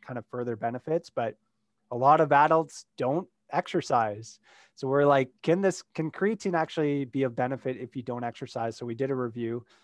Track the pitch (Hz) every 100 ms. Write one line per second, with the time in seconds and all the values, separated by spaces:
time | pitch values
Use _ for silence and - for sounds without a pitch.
0 | - 123 - 123 120 110 117 123 - 165
1 | - - 113 - _ _ _ _ _ 123
2 | 135 156 151 143 151 160 156 - - -
3 | 127 156 185 _ _ 180 - 175 - 127
4 | 110 104 113 - _ - _ - 135 139
5 | 143 139 131 _ - 175 190 - - -
6 | 160 - 196 214 202 170 160 - 147 143
7 | 131 135 131 117 127 135 131 120 120 135
8 | 117 123 120 - 127 120 117 - 120 117
9 | 135 131 120 113 113 120 - _